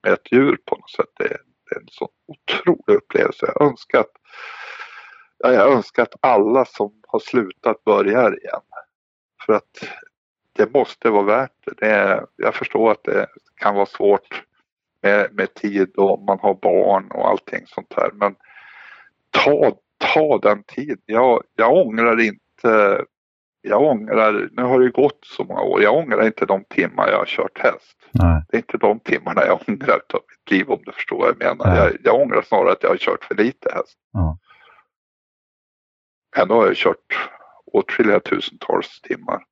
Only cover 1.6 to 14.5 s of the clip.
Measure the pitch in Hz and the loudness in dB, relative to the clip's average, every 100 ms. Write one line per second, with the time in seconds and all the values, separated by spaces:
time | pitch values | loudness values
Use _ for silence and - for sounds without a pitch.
1.6 | _ - - - - _ - 151 - - | _ -12 -12 -14 -14 _ -20 -16 -8 -4
2.6 | - - - 104 _ - - - - - | -2 -2 2 0 _ -2 -2 -2 -6 0
3.6 | 147 123 - 127 107 _ _ - - - | 0 0 -2 -2 -2 _ _ -20 -20 -18
4.6 | - - - - - - _ _ 123 123 | -18 -18 -20 -20 -20 -20 _ _ 2 4
5.6 | 101 131 - - 117 - 135 110 107 127 | 4 2 0 -4 -4 0 2 2 4 2
6.6 | 123 - 104 _ _ 131 - 123 95 - | 0 -4 -8 _ _ -6 -2 -2 -2 -4
7.6 | 117 107 - 101 98 117 113 - - 98 | -4 -2 0 2 2 2 0 -2 -10 -12
8.6 | _ - - _ _ _ _ _ - 107 | _ -20 -20 _ _ _ _ _ -2 -2
9.6 | _ - - - - _ _ _ _ - | _ -20 -18 -18 -20 _ _ _ _ -2
10.6 | 107 135 113 - 117 104 101 113 131 _ | 0 0 -2 -2 0 0 2 0 -2 _
11.6 | - - 110 107 98 104 107 - 107 - | -16 -6 0 0 0 -2 -4 -6 -6 -4
12.6 | - 104 113 104 - 101 104 - _ _ | -6 0 0 0 -2 -4 -4 -12 _ _
13.6 | 104 101 98 - 101 101 _ - _ | -2 -2 -4 -2 0 0 _ -18 _